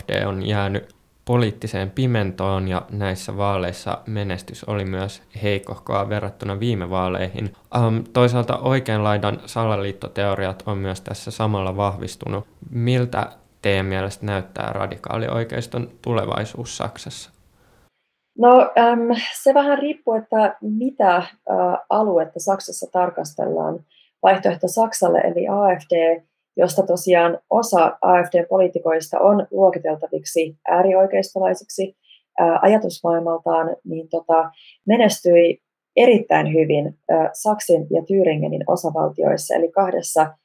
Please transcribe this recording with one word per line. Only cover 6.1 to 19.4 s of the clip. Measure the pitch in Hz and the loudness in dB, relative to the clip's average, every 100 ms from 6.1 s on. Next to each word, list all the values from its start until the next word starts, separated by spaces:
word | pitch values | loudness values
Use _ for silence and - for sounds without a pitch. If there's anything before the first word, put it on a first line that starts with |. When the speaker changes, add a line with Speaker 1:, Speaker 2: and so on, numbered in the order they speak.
| 104 101 - 104 98 | -6 -8 -10 -8 -6
Speaker 1:
viime | 120 104 87 | -4 -4 -4
vaaleihin. | 92 92 92 92 - 107 - _ 123 | -4 -4 -4 -6 -8 -10 -10 _ 0
Ähm, | 113 113 113 | 0 0 -2
toisaalta | 127 123 123 120 127 | 2 2 2 -2 -2
oikean | 135 131 127 107 | -2 -2 -2 -2
laidan | 104 104 101 - - | 0 0 -2 -6 -8
salaliittoteoriat | 117 113 101 98 98 - - 101 98 95 95 - | -4 -2 -2 -4 -8 -10 -4 -2 -2 -4 -6 -8
on | 98 | -6
myös | 95 95 | -6 -8
tässä | - 101 - | -10 -12 -10
samalla | - 110 101 95 98 | -4 -2 -2 -4 -2
vahvistunut. | 101 95 - - - 95 - _ - | -4 -4 -10 -10 -8 -8 -10 _ -12
Miltä | 123 117 127 123 104 - - _ _ | -4 0 0 0 -4 -6 -10 _ _
teidän | 101 98 95 | -2 0 -2
mielestä | 95 98 - 104 | -4 -6 -6 -6
näyttää | 98 92 - - | -6 -6 -8 -8
radikaalioikeiston | 101 98 - - 113 110 117 117 - 123 123 120 - | -6 -8 -8 -8 -6 -4 -4 -4 -6 -6 -8 -8 -10
tulevaisuus | 117 113 101 - 113 - 120 - | -4 -2 -2 -4 -6 -10 -14 -10
Saksassa? | 110 - - - - _ _ _ _ _ _ _ _ _ _ - | -10 -10 -16 -16 -18 _ _ _ _ _ _ _ _ _ _ 4
Speaker 2:
No, | 240 254 - - | 8 8 6 4
äm, | 233 240 233 226 - - | 4 4 0 -2 -4 -2